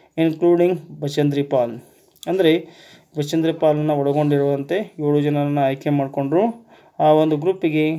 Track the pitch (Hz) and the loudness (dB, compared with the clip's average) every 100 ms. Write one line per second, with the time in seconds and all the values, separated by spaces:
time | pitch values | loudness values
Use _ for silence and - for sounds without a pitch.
0 | _ - 165 156 175 175 175 170 - 151 | _ -2 -2 2 2 4 2 0 -8 -10
1 | 147 147 147 143 139 131 120 117 - _ | -6 0 0 0 -2 -2 -2 -6 -16 _
2 | _ _ - 190 165 165 165 - - - | _ _ -6 0 2 2 -2 -18 -20 -20
3 | _ 151 147 165 160 160 156 151 151 147 | _ -8 -4 -2 -2 0 0 0 0 0
4 | 139 143 147 143 139 139 139 185 214 - | 0 0 2 2 0 -2 -2 -4 -4 -4
5 | 147 147 147 147 143 143 135 139 147 143 | 0 2 2 0 0 0 -2 -2 -2 -2
6 | 135 139 139 165 233 226 - - _ - | -2 -4 0 0 0 -4 -18 -20 _ 0
7 | 156 156 156 151 170 190 170 151 156 | 4 4 4 0 -2 -2 -2 0 0